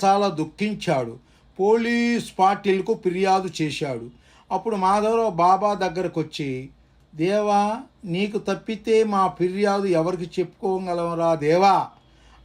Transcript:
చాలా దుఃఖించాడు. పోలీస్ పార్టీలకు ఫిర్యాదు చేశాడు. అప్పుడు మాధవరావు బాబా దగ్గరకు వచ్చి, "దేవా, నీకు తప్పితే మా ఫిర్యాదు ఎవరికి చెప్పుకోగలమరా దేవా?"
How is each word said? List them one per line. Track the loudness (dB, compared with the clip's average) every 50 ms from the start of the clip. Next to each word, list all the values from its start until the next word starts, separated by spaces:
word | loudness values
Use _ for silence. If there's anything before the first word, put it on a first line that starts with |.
| 4
చాలా | 4 4 4 2 0
దుఃఖించాడు. | -2 -4 -6 -8 -6 -6 -4 -4 -4 -4 -2 -2 0 0 -2 -4 -8 -14 _ _ _ _ _ _ _ -2
పోలీస్ | 2 2 2 2 2 0 0 0 0 0 0 -2 -4 -4 -2 2
పార్టీలకు | 2 2 2 2 0 0 0 0 0 -2 -4
ఫిర్యాదు | -2 -2 -2 -2 0 2 2 2 2 0 -2 -6 -4
చేశాడు. | -4 -4 -4 -4 -6 -6 -6 -8 -10 -14 -18 -20 _ _ -20 -20 _ -6
అప్పుడు | -6 -4 -4 -4 -2
మాధవరావు | 0 2 2 2 2 2 2 0 0 0 0
బాబా | 0 2 4 4 4 4 2 0 0
దగ్గరకు | 0 -2 -4 -4 -4 -6 -4 -4 -6
వచ్చి, | -6 -6 -6 -8 -8 -6 -8 -8 -10 -14 -20 _ _ _ _ _ _ _ -6
"దేవా, | -4 -2 0 0 0 2 2 2 2 2 0 -2 -6 -10 -16 _ _ -10
నీకు | -6 -4 -2 -2 -2 -4 -4
తప్పితే | -4 -4 -6 -6 -6 -8 -10 -6 -2 2 2 4 4
మా | 2 2 2 2
ఫిర్యాదు | 0 0 0 -2 -2 0 0 0 0 0 0 0
ఎవరికి | 0 2 2 0 0 -2 -6 -8 -6 -4 -4
చెప్పుకోగలమరా | -6 -6 -6 -8 -4 -4 -4 -4 -4 -4 -4 -4 -4 -4 -2 0 0 0 0
దేవా?" | 0 2 2 4 4 6 6 4 4 2 -2 -10 _ _ _ _ _ _ -20 -20 -10 -6